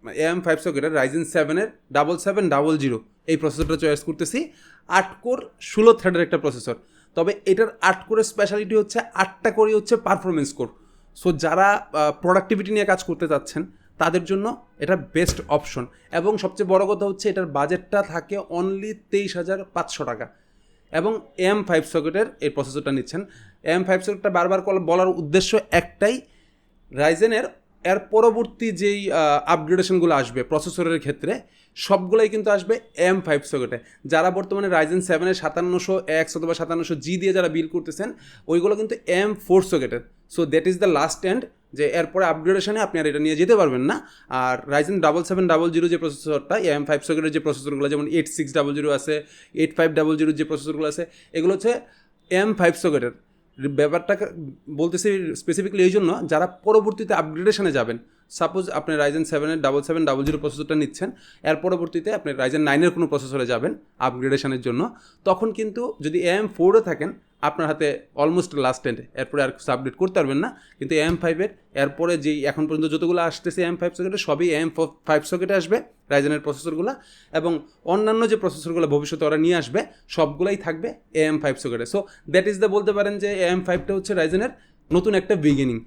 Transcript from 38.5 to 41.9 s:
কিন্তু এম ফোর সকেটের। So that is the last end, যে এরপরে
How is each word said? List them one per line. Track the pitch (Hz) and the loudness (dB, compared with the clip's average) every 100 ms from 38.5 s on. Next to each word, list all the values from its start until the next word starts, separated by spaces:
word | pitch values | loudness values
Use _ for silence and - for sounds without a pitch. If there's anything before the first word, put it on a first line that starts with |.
| 170 185 208 | 2 2 0
কিন্তু | 214 233 - | -2 -6 -2
এম | 180 208 | 0 0
ফোর | 208 - 185 | -2 4 4
সকেটের। | 185 151 127 120 - _ _ - | 4 -2 -2 -6 -10 _ _ -4
So | |
that | 160 156 | 2 2
is | 170 | 2
the | 180 202 | 2 2
last | 151 151 - 185 | 4 0 -2 -2
end, | 220 247 _ _ | -2 -4 _ _
যে | 131 | -2
এরপরে | 147 | 0